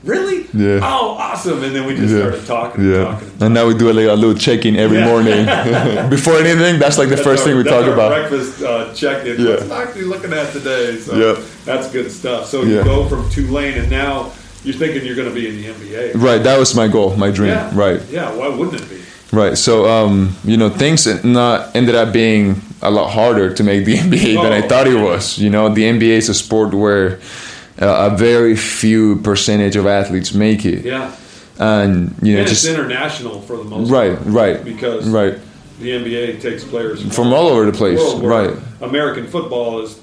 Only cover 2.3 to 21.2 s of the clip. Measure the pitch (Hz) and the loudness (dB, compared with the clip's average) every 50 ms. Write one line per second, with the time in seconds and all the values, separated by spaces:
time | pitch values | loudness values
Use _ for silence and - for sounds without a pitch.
2.3 | - - - - 120 117 117 - - - 98 95 92 92 92 90 107 104 - - | -4 -6 -6 -6 -6 -4 -4 -6 -2 0 2 2 2 2 0 -2 -4 -10 -12 -14
3.3 | - - 107 110 113 117 117 117 113 113 117 113 110 113 110 110 104 104 113 113 | -6 0 2 2 4 4 4 2 4 4 4 4 4 4 4 4 4 4 4 2
4.3 | 104 107 - 147 120 110 - 113 107 104 107 107 110 107 110 117 117 117 113 110 | 2 2 2 0 0 2 2 2 2 4 2 4 4 4 4 4 4 4 4 4
5.3 | 107 104 107 107 101 101 110 120 120 123 120 123 104 98 107 131 139 139 131 165 | 4 2 2 2 0 0 0 0 0 0 0 0 0 0 0 0 0 2 2 4
6.3 | 165 156 160 170 170 165 170 180 170 151 143 143 143 - 139 131 135 - - 143 | 4 4 4 4 4 4 2 2 4 2 2 2 2 2 2 2 0 2 2 2
7.3 | 135 135 135 156 135 127 120 147 143 120 120 131 120 123 110 110 147 151 - - | 2 4 2 2 2 2 2 4 2 4 4 2 2 2 2 2 2 0 -2 -2
8.3 | 143 135 127 - - - 147 123 117 113 113 110 - - 151 139 135 135 - 123 | -4 -4 -4 -6 -8 -8 -6 -4 -4 -4 -6 -8 -8 -4 -4 -4 -4 -4 -6 -6
9.3 | 120 120 120 113 104 - 104 98 - 233 247 240 - 202 185 180 190 190 - 175 | -2 0 2 2 2 0 -2 -6 -6 -8 -8 -8 -8 -8 -8 -6 -6 -8 -8 -6
10.3 | 156 151 147 143 143 139 127 139 131 123 120 117 117 110 113 123 117 110 110 110 | -6 -6 -6 -6 -8 -8 -6 -4 -2 -2 -2 -4 -4 -8 -8 -4 0 2 2 2
11.3 | 110 - - - - - - - 127 131 131 - - 127 120 113 - - - 127 | 2 0 -6 -16 -20 -16 -8 -6 -6 -6 -6 -6 -6 -6 -6 -6 -10 -10 -8 -6
12.3 | 123 113 - - - 135 123 110 107 104 95 - - 139 - - 139 120 - - | -6 -6 -6 -6 -4 -2 0 2 2 2 2 2 2 0 0 -2 -2 -4 -4 -4
13.3 | - 143 139 131 135 143 143 139 135 - - - 131 135 139 143 139 135 131 - | -2 -2 -2 -2 -2 -2 -4 -4 -4 -4 -2 -2 -2 -2 -2 -4 -4 -6 -8 -10
14.3 | - - - - - - - 135 131 127 160 156 143 135 127 127 123 131 123 120 | -14 -18 -20 -20 -20 -10 -8 -8 -4 -4 -4 -4 -4 -6 -6 -6 -6 -6 -6 -6
15.3 | 107 120 113 107 107 104 104 110 107 101 104 98 104 113 123 113 107 113 117 123 | -6 -6 -8 -8 -8 -10 -12 -12 -14 -14 -14 -12 -8 -8 -6 -4 -2 0 2 2
16.3 | 117 110 113 131 135 135 131 - - 117 110 107 101 113 101 95 95 104 98 101 | 2 4 4 4 4 4 2 2 2 2 2 4 4 2 2 2 0 0 0 0
17.3 | 101 95 104 98 92 87 - - - 101 101 - - - - - 143 175 156 117 | 0 0 0 0 0 -2 -4 -4 0 0 2 2 0 -2 -4 -8 -8 -8 -6 -6
18.3 | 110 113 131 143 139 - - - - 117 - - 95 - - - - - - - | -6 -6 -6 -6 -4 -4 -4 -4 -6 -10 -12 -14 -18 -18 -18 -20 -20 -20 -8 -2
19.3 | - 110 104 95 - - - - 117 110 98 110 113 113 107 104 101 98 98 95 | 0 2 2 2 0 0 0 2 2 4 4 4 4 4 4 4 4 2 2 0
20.3 | 92 - - 107 113 113 110 104 104 - 135 147 160 151 - 113 101 - | -2 -4 -2 0 2 4 2 2 2 0 0 2 2 2 2 0 -2 0